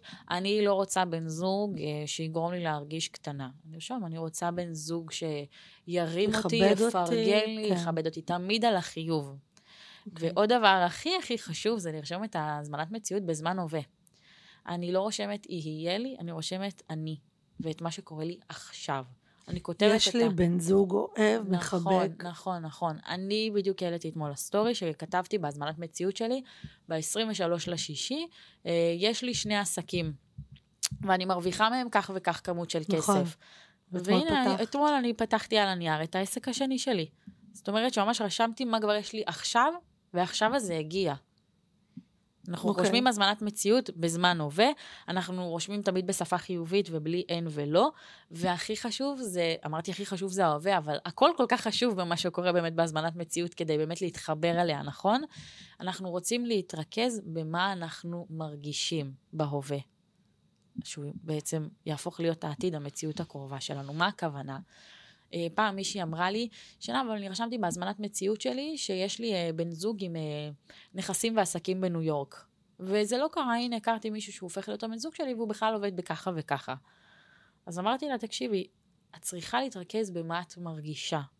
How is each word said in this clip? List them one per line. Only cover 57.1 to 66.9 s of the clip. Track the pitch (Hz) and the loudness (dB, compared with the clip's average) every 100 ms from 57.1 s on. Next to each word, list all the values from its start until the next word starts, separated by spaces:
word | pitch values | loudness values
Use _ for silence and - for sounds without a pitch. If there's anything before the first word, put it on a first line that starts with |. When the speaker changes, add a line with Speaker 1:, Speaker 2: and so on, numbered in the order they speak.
| 220 165 | -2 -6
Speaker 1:
במה | 165 156 170 190 | -6 -2 0 0
אנחנו | 185 165 - 170 175 175 | -2 -8 -8 -8 -8 -8
מרגישים | 160 156 147 147 143 - 165 139 135 _ | -8 -8 -8 -8 -4 -2 -2 -4 -10 _
בהווה, | 156 147 143 139 143 - _ _ _ _ _ _ _ _ - | -2 0 -2 -2 -6 -6 _ _ _ _ _ _ _ _ -12
שהוא | - - 147 - | -10 -10 -10 -10
בעצם | 160 151 - 160 151 - - | -4 -4 -2 -4 -4 -8 -6
יהפוך | 151 180 - | -4 -6 0
להיות | 165 165 | 0 0
העתיד, | 156 147 180 156 | -4 -2 -2 -2
המציאות | 143 - 156 147 | -8 -6 -6 -4
הקרובה | 160 143 135 139 | -8 -8 -10 -8
שלנו. | - 143 139 | -6 -8 -6
מה | 151 180 | 0 0
הכוונה? | 202 165 139 139 135 - - - - - _ _ | 2 -4 -4 -8 -10 -12 -20 -20 -20 -20 _ _
אה, | 170 170 170 | -4 -2 2
פעם | 214 196 | 2 0
מישהי | 190 202 | -4 -4
אמרה | 165 165 180 | -4 0 0
לי, | 214 233 - - - | 0 -4 -8 -20 -14
"שינה, | - | -4